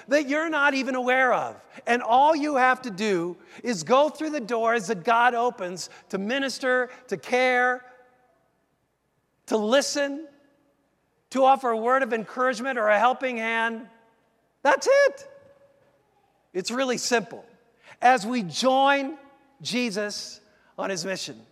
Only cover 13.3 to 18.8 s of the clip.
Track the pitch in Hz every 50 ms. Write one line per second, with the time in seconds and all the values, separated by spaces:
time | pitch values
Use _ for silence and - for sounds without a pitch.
13.3 | 247 226 226 226 226 226 226 226 226 226 226 - - _ _ _ _ _ _ _
14.3 | _ _ _ _ _ _ - - - - - - 554 277 571 539 554 - - -
15.3 | - - - - _ _ _ _ _ _ _ _ _ _ _ _ _ _ _ _
16.3 | _ _ _ _ - 185 185 - 226 254 269 254 240 170 - - 247 226 185 -
17.3 | 131 107 - - _ _ _ _ _ _ _ - - _ - 247 262 240 180 220
18.3 | 254 247 196 165 147 - 233 262 262 269